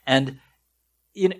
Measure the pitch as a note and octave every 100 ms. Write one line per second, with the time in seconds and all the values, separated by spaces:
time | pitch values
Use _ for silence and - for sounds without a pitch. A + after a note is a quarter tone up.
0 | - C3 C3+ C3+ _ _ _ _ _ _
1 | _ G3+ F#3